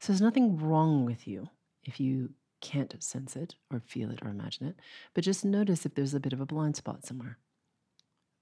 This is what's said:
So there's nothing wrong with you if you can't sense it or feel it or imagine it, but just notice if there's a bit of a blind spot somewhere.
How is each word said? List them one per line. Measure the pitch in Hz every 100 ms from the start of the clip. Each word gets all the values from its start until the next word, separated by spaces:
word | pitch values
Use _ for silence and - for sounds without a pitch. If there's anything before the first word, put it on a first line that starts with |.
So | -
there's | 190
nothing | 220 262 240 160
wrong | 156 156 160 147
with | 120 113 -
you | 95 - _ _ _
if | 135 -
you | 135 135 127 - _ -
can't | - 143 - -
sense | - 127 135 131
it | 170 - -
or | 120
feel | - 127 110
it | 113
or | 107
imagine | 101 - - 139
it, | - - - -
but | -
just | 185 196
notice | 202 202 202 170
if | 147
there's | - 139
a | 143
bit | 135
of | 131
a | 135
blind | 156 151 143
spot | - -
somewhere. | - 127 117 117 _ _ _ _ _ _ _ _ _ _